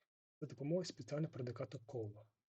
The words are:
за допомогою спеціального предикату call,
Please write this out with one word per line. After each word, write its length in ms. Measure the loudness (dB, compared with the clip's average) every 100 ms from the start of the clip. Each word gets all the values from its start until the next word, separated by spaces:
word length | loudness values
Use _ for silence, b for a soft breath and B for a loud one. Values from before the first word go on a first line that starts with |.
| _ _ _ _
за 60 | -6
допомогою 380 | 0 4 4 4
спеціального 480 | -2 -2 2 2
предикату 440 | 0 -2 -2 -4 -4
call, 480 | -6 -4 -2 -6 -14 _ _